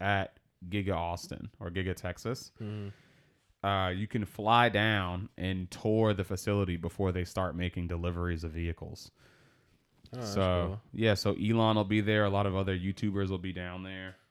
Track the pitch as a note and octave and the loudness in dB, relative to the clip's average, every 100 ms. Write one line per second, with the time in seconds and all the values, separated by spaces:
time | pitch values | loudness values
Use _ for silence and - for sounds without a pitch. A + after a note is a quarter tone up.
0 | G2 G2 - - _ - F2+ G#2 F#2+ E2+ | 2 2 0 -8 _ -18 -4 -2 0 0
1 | E2+ E2+ - - - - F#2 F2+ F#2 F2 | -2 -4 -8 -10 -12 -10 -6 -4 -4 -4
2 | F2+ - A2+ B2+ - - G#2+ G#2+ G2+ - | -6 -6 -6 -6 -10 -12 -10 -8 -10 -12
3 | - _ _ _ _ _ G2 G2 F#2 F#2 | -20 _ _ _ _ _ 0 2 0 -2
4 | G#2+ A#2 G2+ - G#2 A#2 A#2+ G2+ A2 G#2 | -2 -2 -4 -2 4 6 6 4 4 2
5 | F2+ F2+ - - F#2 F#2 F2+ - A2 A2 | 0 -4 -6 -4 -2 -2 -4 -2 2 4
6 | A2 G2 F2+ F#2 G#2+ G2+ F#2 E2+ E2+ - | 4 4 0 -2 0 2 2 0 -4 0
7 | F#2+ F2+ F2 G2 F2+ E2+ F2 F2+ F2 F2 | 0 2 -2 -2 -2 -2 -2 -2 -4 -2
8 | F2 F2 F2 E2 E2 D#2+ E2+ E2 E2+ - | -2 -2 -2 -2 -4 -4 -4 -4 -10 -14
9 | - _ - _ _ _ _ _ _ _ | -18 _ -20 _ _ _ _ _ _ _
10 | - B2 A2 G2+ F#2 F2+ E2+ G#2+ - G#2+ | -16 -10 -4 2 2 2 0 -4 -8 0
11 | A2+ G2 G#2 - G#2+ A2+ A2 G#2+ G2 G#2+ | 2 4 2 0 2 4 4 4 2 2
12 | G#2 G#2+ G2+ G2 G2+ F#2+ F#2+ F#2 F#2+ F#2+ | 4 4 4 2 0 0 0 0 -2 -2
13 | G#2+ G2 F#2+ F#2 F#2 F2+ F2+ F#2 F#2 F#2+ | -2 0 -2 -2 -6 -8 -8 -10 -10 -10
14 | F#2+ F#2 _ | -12 -16 _